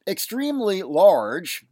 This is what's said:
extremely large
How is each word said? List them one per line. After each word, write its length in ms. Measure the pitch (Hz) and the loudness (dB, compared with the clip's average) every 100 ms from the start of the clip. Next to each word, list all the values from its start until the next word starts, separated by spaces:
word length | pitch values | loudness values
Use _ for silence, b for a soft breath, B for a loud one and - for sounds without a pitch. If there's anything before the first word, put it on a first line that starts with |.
| - | -8
extremely 800 | 196 - 233 285 285 220 190 | -8 -8 -6 -4 -2 -2 -4
large 800 | 156 151 196 151 107 135 175 - - | -2 4 6 6 2 -6 -8 -12 -12